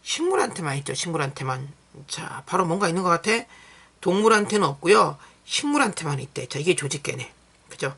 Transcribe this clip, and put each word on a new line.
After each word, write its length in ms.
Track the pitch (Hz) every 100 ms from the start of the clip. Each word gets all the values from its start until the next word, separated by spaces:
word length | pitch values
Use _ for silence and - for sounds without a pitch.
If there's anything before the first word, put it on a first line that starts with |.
식물한테만 720 | - - 339 381 254 196 156 139
있죠, 160 | 139
식물한테만. 760 | 143 180 160 139 - 135 127 139 - _ - 143
자, 360 | - 165 - -
바로 200 | 180 175
뭔가 220 | 180 190
있는 160 | 170
것 60 | 185
같아? 220 | 170 220 226 - - - - - _
동물한테는 640 | 185 190 220 214 202 208 160
없고요. 500 | 143 170 214 165 143 - _ -
식물한테만 760 | - 294 294 233 - 160 139
있대. 280 | 123 - -
자, 120 | 139
이게 160 | 160 175
조직계네. 560 | 139 143 - 127 123 _ _ _ _
그죠? 260 | - 139